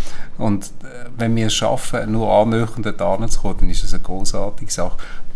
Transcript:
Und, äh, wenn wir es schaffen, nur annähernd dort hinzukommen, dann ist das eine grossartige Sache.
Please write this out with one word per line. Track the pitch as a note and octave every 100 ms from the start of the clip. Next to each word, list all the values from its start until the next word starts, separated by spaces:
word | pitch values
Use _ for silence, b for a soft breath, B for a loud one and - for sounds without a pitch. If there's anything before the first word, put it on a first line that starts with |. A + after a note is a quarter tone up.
| B B B -
Und, | A2 G2+ -
äh, | - - - - A2+
wenn | A#2 A2+
wir | A2
es | -
schaffen, | A2 B2 - B2 A2
nur | A2 A#2
annähernd | G2+ A2+ A2+ A2+ - G#2+
dort | - F#2+ G2
hinzukommen, | A2+ - G2+ F#2
dann | F2
ist | F2
das | - -
eine |
grossartige | - F#2 G2+ G2 G2+ - G2+
Sache. | - F#2 - B B -